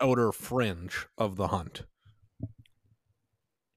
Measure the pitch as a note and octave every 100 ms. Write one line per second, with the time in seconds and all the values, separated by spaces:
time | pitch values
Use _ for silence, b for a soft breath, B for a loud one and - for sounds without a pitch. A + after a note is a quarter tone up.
0 | C3+ A#2+ A2 - - B2+ A2 E2+ F2 -
1 | - - G#2+ F#2 F2+ F#2 D#2 - - _
2 | _ _ _ - - - _ _ _ _
3 | _ _ _ _ _ _ _